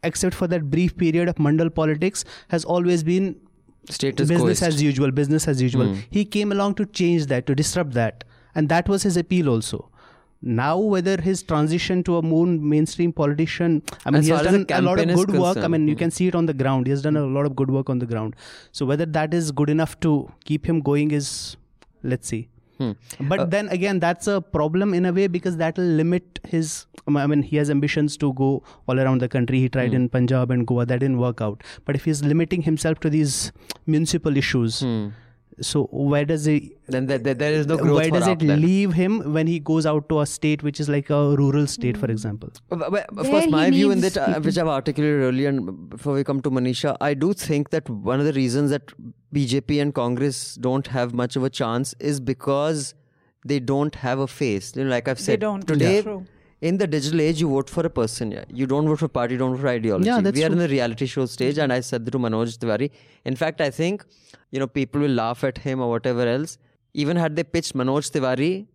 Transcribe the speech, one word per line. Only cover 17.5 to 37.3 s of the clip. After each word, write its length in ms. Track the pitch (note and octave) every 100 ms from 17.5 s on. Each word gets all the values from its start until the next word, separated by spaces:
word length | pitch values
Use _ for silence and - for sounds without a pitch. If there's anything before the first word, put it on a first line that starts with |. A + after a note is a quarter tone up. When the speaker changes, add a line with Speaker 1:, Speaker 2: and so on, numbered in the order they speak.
| C3
Speaker 1:
good 140 | C3+
work 200 | C3+ C3+
on 80 | B2+
the 80 | B2
ground. 300 | A#2 A2 - - - -
So 140 | - C3+
whether 200 | C#3+ E3
that 280 | D#3 D#3
is 160 | E3+ D#3+
good 200 | C3+ D3
enough 280 | D3+ D#3+ -
to 120 | E3+ D3 C3 -
keep 220 | - D3+ -
him 140 | E3 C#3
going 180 | C#3+ D3 D3
is, 340 | C#3 - - - _ _ _ _
let's 260 | - B2+ -
see. 200 | A2+ A#2 _ _ _
Speaker 2:
Hmm. 140 | B2+ G#2 - - C#3+
Speaker 1:
But 80 | F#3+
Speaker 2:
Uh, 40 | F3+
Speaker 1:
then 220 | G3 G#3
again, 300 | F3+ F#3+ F#3+
that's 260 | E3 E3+ -
a 140 | G3+
problem 500 | F3+ D#3+ D3+ E3+ G3+
in 140 | F3 F3+
a 60 |
way, 140 | F3 G3
because 300 | F3+ F#3+ E3
that 220 | E3 D#3+
will 140 | F3+ D#3
limit 360 | E3 F3+ F3+ - -
his, 280 | E3 D#3+ - - - -
I 180 | C#3+ C#3+
mean, 160 | D3
he 140 | C#3 D3
has 140 | D3
ambitions 480 | C#3+ D3 D#3+ D3+ -
to 160 | D3
go 280 | C3 C3+ C#3 - - -
all 140 | C3
around 220 | C3 C3
the 60 | B2
country. 320 | C3+ A#2+ C3
He 80 | B2+
tried 200 | C3+ B2
Speaker 2:
Hmm. 120 | A#2+
Speaker 1:
in 60 | B2
Punjab 400 | C3 B2 C3 B2
and 160 | B2+ A#2
Goa. 180 | B2
That 160 | A#2+ B2
didn't 180 | C3+ B2+
work 220 | B2 A2+
out. 220 | G#2+ G#2 - - -
But 80 | C#3+
if 80 |
he's 180 | - D3+
limiting 380 | D3 D3+ E3 F#3+
himself 380 | D#3 D#3 D#3+ D#3+
to 80 | D#3+
these 440 | D3+ D3 C3 - - - - -
municipal 500 | D#3 D#3+ E3+ D#3+ C#3
issues, 440 | C#3 C3 A#2 A2
Speaker 2:
Hmm. 260 | C3 A2+ G#2 A2 - _ _ - B2+
Speaker 1:
so 160 | D3+ C3+ B2+ C#3
where 140 | D3 D3
does 180 | D#3+
he 120 | D3+ D3+ D3 - -
Speaker 2:
Then 120 | C3 B2+
there, 120 | C#3
there, 60 | A#2+